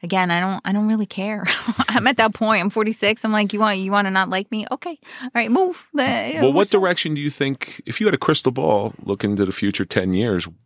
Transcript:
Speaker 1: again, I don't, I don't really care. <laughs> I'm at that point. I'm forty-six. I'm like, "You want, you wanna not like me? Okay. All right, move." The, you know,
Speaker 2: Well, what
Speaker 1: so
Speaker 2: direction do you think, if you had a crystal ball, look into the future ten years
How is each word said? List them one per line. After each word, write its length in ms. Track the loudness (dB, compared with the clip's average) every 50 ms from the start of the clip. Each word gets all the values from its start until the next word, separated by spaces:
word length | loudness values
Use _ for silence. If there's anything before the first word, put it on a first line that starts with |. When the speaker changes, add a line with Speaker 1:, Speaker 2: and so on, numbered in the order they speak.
| -6
Speaker 1:
again, 260 | -2 0 0 2 2
I 80 | 0 0
don't, 220 | 0 -2 -4 -4 _
I 60 | -2 0
don't 140 | 2 2
really 200 | 2 2 0 -2
care. 380 | -4 -4 -8 -6 -6 -6 -6 -4 -4 -4 -4 -4
<laughs> 220 | -6 -2 -2 -2 0
I'm 180 | 0 2 2
at 120 | 2 4 4
that 160 | 2 2 2
point. 260 | 0 0 2 2 2 2
I'm 80 | 0
forty-six. 540 | 0 0 0 0 0 0 0 0 0 0 0
I'm 80 | 0 2
like, 200 | 2 0 0 0
"You 60 | 0
want, 200 | 2 2 2 0
you 100 | -2 0
wanna 220 | 0 2 2 2 2
not 160 | 0 0 0
like 180 | -2 -4 -4 _ -6
me? 120 | -6 -6 -6
Okay. 260 | -8 -8 -8 -10 -10 -12 _ -20 -16 -12 -12
All 80 | -4 _
right, 160 | -2 0 2
move." 380 | 2 2 2 2 0 -6 -12 _ -2
The, 120 | -2 0 0 0 0 -2 -4
you 60 | 0
know, 80 | 4 4
Speaker 2:
Well, 80 | 4 6
what 160 | 4 2 4
Speaker 1:
so 100 | 4 2
Speaker 2:
direction 360 | 4 4 0 0 -2 -2 -2
do 40 | -2
you 100 | -2 -4
think, 520 | -2 -2 -2 -2 -2 -4 -6 -14 -14 -16 -12
if 160 | -10 -4 0
you 60 | 0
had 80 | 2 2
a 40 | 2
crystal 340 | 0 0 0 2 2 0 0
ball, 420 | 0 2 2 2 2 2 -2 -6 -8 -4
look 220 | -4 -4 -2 0
into 200 | -2 2 2 0
the 80 | 0 0
future 320 | -2 -2 -2 -2 -2 -4
ten 280 | -2 -2 -2 0 2 2
years 320 | 2 2 2 0 0 -2 -4 -10 _ _